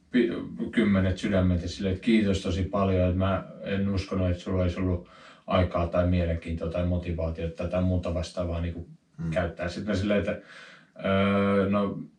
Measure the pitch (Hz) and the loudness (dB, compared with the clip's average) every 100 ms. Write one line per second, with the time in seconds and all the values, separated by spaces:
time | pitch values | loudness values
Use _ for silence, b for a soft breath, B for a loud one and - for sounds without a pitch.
0 | _ 123 117 - - - - - 104 98 | _ 2 2 0 -8 -8 -2 2 4 4
1 | 95 90 107 95 90 87 - - 98 95 | 4 0 0 2 4 2 0 -4 -2 0
2 | - 110 98 95 - 92 92 101 95 92 | 4 4 4 0 0 -2 0 0 2 4
3 | 90 90 95 92 - - - 98 98 98 | 2 2 0 0 -4 -12 -6 -2 0 -2
4 | - 95 92 87 - 92 90 98 92 90 | -2 0 0 -2 -2 0 0 0 0 -2
5 | B B B B - 95 87 - 85 90 | B B B B -2 2 2 0 0 2
6 | 90 90 82 82 87 80 82 90 87 90 | 2 2 2 -2 -4 -6 -4 -2 0 -2
7 | 87 80 80 82 82 - 85 90 92 90 | -2 -4 -4 -4 -6 -6 -4 0 2 0
8 | 85 82 82 - 87 85 87 85 - - | 0 -4 -4 -4 -4 -2 -4 -6 -12 -18
9 | _ - 82 80 87 - - - 107 95 | _ -10 -4 -2 -2 -4 -8 -6 -4 -2
10 | 104 101 90 - B B B B B - | 0 0 0 -6 B B B B B -8
11 | 98 98 98 101 101 101 95 104 101 82 | 0 2 2 2 2 2 2 2 0 -4
12 | - | -12